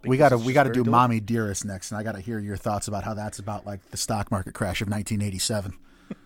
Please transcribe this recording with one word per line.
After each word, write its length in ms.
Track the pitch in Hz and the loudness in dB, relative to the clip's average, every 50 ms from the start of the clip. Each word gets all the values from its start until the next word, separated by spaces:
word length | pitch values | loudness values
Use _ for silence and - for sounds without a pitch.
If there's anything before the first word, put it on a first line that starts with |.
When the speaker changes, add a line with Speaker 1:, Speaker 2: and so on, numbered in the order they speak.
| - | 0
Speaker 1:
we 60 | 127 131 | 0 4
Speaker 2:
because 140 | 135 151 139 | 6 8 6
Speaker 1:
gotta, 40 | 127 | 6
Speaker 2:
it's 80 | 117 113 | 4 2
Speaker 1:
we 80 | 127 127 | 4 4
Speaker 2:
just 20 | |
Speaker 1:
gotta 140 | 147 139 131 | 4 4 4
Speaker 2:
very 60 | 117 | 4
Speaker 1:
do 100 | 127 123 | 2 2
Speaker 2:
deliberate. 160 | 113 117 120 127 | 6 6 6 6
Speaker 1:
Mommy 180 | 123 117 110 | 6 4 2
Dearest 440 | 107 95 117 117 110 104 98 - - | 0 0 0 0 0 -2 -4 -4 -6
next, 260 | 104 98 92 - - | -6 -8 -8 -8 -8
and 80 | 110 107 | -8 -6
I 40 | 107 | -6
gotta 160 | 110 107 98 | -6 -8 -8
hear 180 | 87 117 117 107 | -8 -6 -6 -6
your 180 | 101 104 101 | -4 -4 -6
thoughts 300 | 95 - 117 104 101 - - | -4 -2 -2 -2 -2 -2 -4
about 140 | 104 98 92 | -4 -4 -4
how 100 | 113 110 | -6 -6
that's 240 | 101 104 107 - - | -6 -6 -8 -10 -10
about, 260 | 95 110 104 98 - | -8 -8 -8 -8 -8
like, 240 | 104 101 95 - _ | -10 -12 -12 -12 _
the 60 | - | -8
stock 340 | - - - 117 107 101 - | -8 -4 -2 -2 -2 -2 -2
market 240 | - 95 95 - - | -2 -2 -2 -4 -4
crash 260 | - 113 95 85 - | -4 -2 -2 -2 -2
of 80 | 110 98 | -2 -2
nineteen 320 | 104 104 101 - 113 101 104 | -2 -4 -2 -2 -2 -2 0
eighty-seven. 500 | 104 95 92 - - 117 104 95 98 95 - - - _ _ _ _ - - _ | -2 -2 -2 -2 -2 -2 -2 -4 -6 -10 -12 -16 -20 _ _ _ _ -16 -16 _